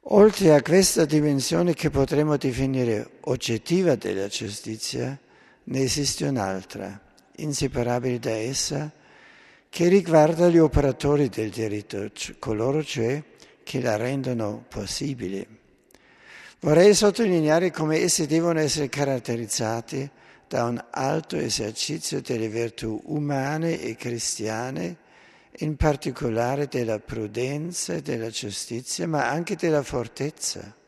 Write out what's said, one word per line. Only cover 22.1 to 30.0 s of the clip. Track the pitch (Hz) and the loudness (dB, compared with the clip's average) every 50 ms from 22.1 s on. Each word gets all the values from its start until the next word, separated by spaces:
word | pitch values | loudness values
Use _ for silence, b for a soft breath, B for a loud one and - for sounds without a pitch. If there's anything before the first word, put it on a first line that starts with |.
| 156 143 | -6 -6
delle | 123 - 131 113 110 110 | -4 -4 -4 -2 -2 -4
virtù | 107 113 117 113 - - - 110 110 - - | -2 -4 -4 -4 -6 -8 -8 -6 -6 -8 -8
umane | - - 151 147 143 143 135 131 139 151 156 165 165 165 - | -6 -6 -4 -2 -2 -2 -2 -2 -2 -4 -2 -2 -2 -4 -4
e | - 117 113 | -6 -8 -8
cristiane, | 113 - 120 117 117 - - - - 104 107 110 110 123 127 135 156 175 175 175 - b b b b b b b b b b b | -8 -8 -6 -6 -4 -4 -6 -6 -4 -4 -4 -4 -4 -6 -6 -6 -6 -6 -8 -8 -12 b b b b b b b b b b b
in | - - 151 151 | -6 -4 -4 -2
particolare | - 175 156 147 139 - 147 127 - 151 120 110 113 117 123 135 139 147 | 2 2 2 2 2 -2 -6 -6 -4 -4 -2 0 0 0 0 0 -2 -4
della | 139 - 135 120 113 110 104 | -4 -2 -2 -2 -2 -2 -4
prudenza | - - 135 120 110 104 101 120 123 131 143 151 156 170 175 - - - 175 | -4 -8 -8 -6 -6 -6 -4 -4 -4 -4 -4 -6 -6 -8 -6 -8 -6 -6 -6
e | 165 | -6
della | 139 151 135 113 113 117 | -4 -6 -6 -4 -6 -6
giustizia, | 110 - - 107 98 - - - 117 117 127 - - - 170 | -8 -8 -8 -8 -8 -8 -8 -8 -8 -8 -8 -8 -6 -4 -4
ma | 170 156 147 131 117 | -2 0 0 0 0
anche | 139 160 175 - 208 | 0 -2 -4 -4 -6
della | 160 - 170 156 147 131 | -2 0 2 2 2 0
fortezza. | - - 127 | -2 -4 -6